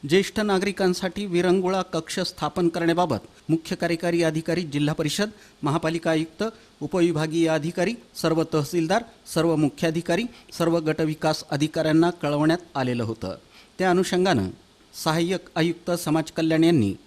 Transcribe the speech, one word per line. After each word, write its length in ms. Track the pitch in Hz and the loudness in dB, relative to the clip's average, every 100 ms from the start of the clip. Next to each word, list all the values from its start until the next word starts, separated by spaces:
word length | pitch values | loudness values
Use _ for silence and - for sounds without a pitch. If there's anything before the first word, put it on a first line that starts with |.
| 143 | 2
ज्येष्ठ 300 | 175 190 - | 0 2 -2
नागरिकांसाठी 840 | 208 190 202 190 190 180 190 175 202 | 0 0 0 0 0 0 -4 -6 -2
विरंगुळा 560 | 170 180 185 180 190 | 0 2 2 2 -2
कक्ष 380 | 185 165 160 - | -4 -6 -6 -6
स्थापन 480 | 175 - 151 - 170 | -6 -4 -6 0 0
करण्याबाबत 560 | 170 170 170 175 113 - - - | 0 0 2 0 -2 -6 -20 -2
मुख्य 260 | 160 - 180 | -2 -2 -4
कार्यकारी 480 | 170 165 175 170 | -2 -2 -2 0
अधिकारी 380 | 165 156 160 165 | 0 0 -2 -4
जिल्हा 340 | 165 143 147 156 | -2 -2 0 0
परिषद, 340 | 151 - 208 - - _ | -2 -2 -4 -4 -20 _
महापालिका 480 | - 160 160 165 165 | -2 0 -2 -2 0
आयुक्त, 320 | 160 160 - 220 220 - _ | 0 -2 -6 -8 -8 -20 _
उपविभागीय 680 | 151 185 175 156 160 160 165 | -4 2 2 2 -2 0 2
अधिकारी, 460 | 156 151 175 175 233 - - | 2 -2 -2 -2 -2 -12 -4
सर्व 280 | 160 160 160 | 0 0 0
तहसीलदार, 500 | 160 143 175 160 202 240 - - | 0 0 -2 0 0 -2 -20 -6
सर्व 220 | 165 165 156 | 0 2 4
मुख्याधिकारी, 680 | 151 - 170 165 170 170 233 - - - | 2 0 -2 -2 -2 -2 -2 -10 -20 -2
सर्व 200 | 170 165 | 0 2
गटविकास 640 | 156 156 160 151 160 156 - | 0 -2 -2 0 -2 -2 -4
अधिकाऱ्यांना 580 | 147 151 165 156 156 170 | -2 -2 0 2 4 4
कळवण्यात 500 | 170 147 147 156 170 - 139 | 2 -2 2 2 0 -2 -4
आलेलं 280 | 127 120 | -2 -2
होतं. 320 | 113 113 92 - - - - - | -2 -4 -8 -10 -16 -20 -20 -2
त्या 100 | 185 | 2
अनुषंगानं 600 | 180 185 180 190 147 95 - - _ _ - | 4 2 2 2 2 0 -6 -20 _ _ -6
सहाय्यक 460 | - 160 170 185 - - | -2 0 0 -2 -6 -2
आयुक्त 360 | 165 165 - | -2 -2 -4
समाज 400 | 175 160 156 156 | -4 0 -2 -2
कल्याण 320 | - 160 160 | -2 0 4
यांनी 300 | 165 170 104 92 | 4 4 2 -2